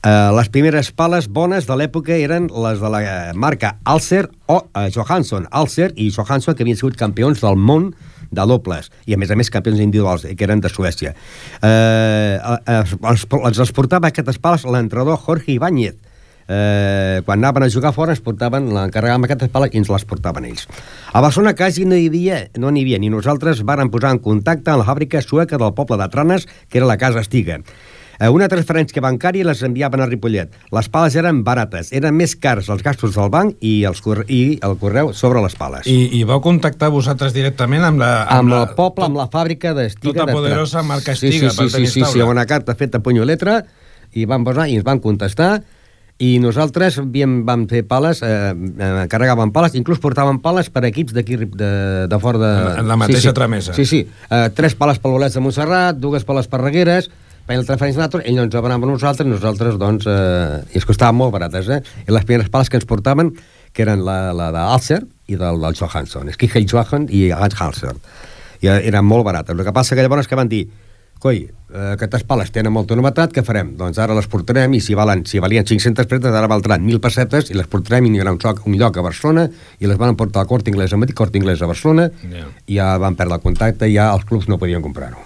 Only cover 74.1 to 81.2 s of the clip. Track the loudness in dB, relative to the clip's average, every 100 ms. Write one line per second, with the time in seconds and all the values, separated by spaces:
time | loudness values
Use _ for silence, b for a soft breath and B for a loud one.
74.1 | 0 -2 -4 0 2 2 2 0 2 2
75.1 | 2 -2 -2 0 0 2 2 2 0 0
76.1 | 0 0 0 2 0 2 2 2 0 0
77.1 | 0 0 0 0 -4 -2 -4 0 2 4
78.1 | 2 0 -2 -2 -4 -2 2 2 2 -4
79.1 | -2 0 2 0 B B B 0 2 2
80.1 | 0 0 0 0 0 0 0 0 0 0
81.1 | 0